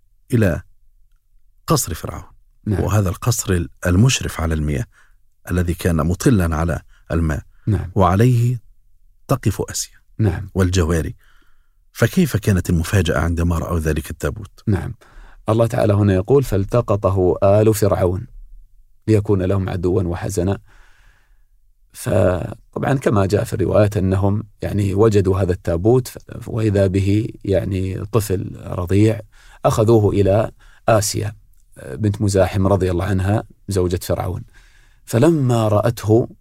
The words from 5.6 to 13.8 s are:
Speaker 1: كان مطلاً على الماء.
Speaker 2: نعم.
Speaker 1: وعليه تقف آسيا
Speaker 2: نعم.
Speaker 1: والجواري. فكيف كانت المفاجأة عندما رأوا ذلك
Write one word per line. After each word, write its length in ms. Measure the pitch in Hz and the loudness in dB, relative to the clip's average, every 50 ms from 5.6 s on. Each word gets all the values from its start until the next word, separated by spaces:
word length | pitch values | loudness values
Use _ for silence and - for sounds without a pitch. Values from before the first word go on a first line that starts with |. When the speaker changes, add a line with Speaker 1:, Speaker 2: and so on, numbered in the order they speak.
| 87 87 85 | -2 -2 -2
Speaker 1:
كان 220 | - - 92 82 | -2 -2 -2 0
مطلاً 600 | 78 71 82 90 - - 156 123 98 87 85 76 | 0 0 0 -2 0 2 2 2 2 2 0 -2
على 240 | 78 82 85 73 - - - - - _ - | -2 -2 -2 -4 -4 -8 -12 -20 -18 _ -4
الماء. 300 | 76 82 82 78 73 65 - - - - - | -4 -2 -2 -2 -2 -4 -8 -12 -18 -8 -4
Speaker 2:
نعم. 240 | 117 104 85 85 87 - | -2 -2 -2 -2 -2 0
Speaker 1:
وعليه 680 | 101 92 87 92 98 117 127 123 117 120 120 127 113 - - - _ _ _ _ _ _ _ _ _ _ - | 2 2 4 4 4 4 4 4 2 2 0 -2 -4 -8 -14 -20 _ _ _ _ _ _ _ _ _ _ -4
تقف 340 | 147 - - 107 - - - - | -4 -2 -2 -2 -2 -2 -4 -8
آسيا 260 | - - - - - - _ _ _ - | -8 -10 -10 -10 -14 -20 _ _ _ -2
Speaker 2:
نعم. 320 | 110 95 85 92 92 - - | -2 -2 -2 -4 -8 -6 -2
Speaker 1:
والجواري. 600 | 90 95 87 90 95 82 76 85 82 73 - - - _ _ _ _ _ _ - - _ _ _ _ _ _ | -2 0 0 0 0 0 0 0 -2 -4 -6 -10 -16 _ _ _ _ _ _ -20 -20 _ _ _ _ _ _
فكيف 440 | - - 117 113 - 190 180 131 - | -4 -2 -2 0 2 0 0 0 0
كانت 340 | 101 - 110 101 87 - - | -2 0 0 0 0 0 0
المفاجأة 480 | 90 82 78 - - 98 85 78 65 67 | 0 0 0 0 0 0 2 2 0 -2
عندما 400 | 85 82 85 80 85 85 85 80 | -2 -2 -2 -2 -2 -2 -2 -2
رأوا 200 | 76 - 87 | -4 -4 -4
ذلك 320 | 85 | -4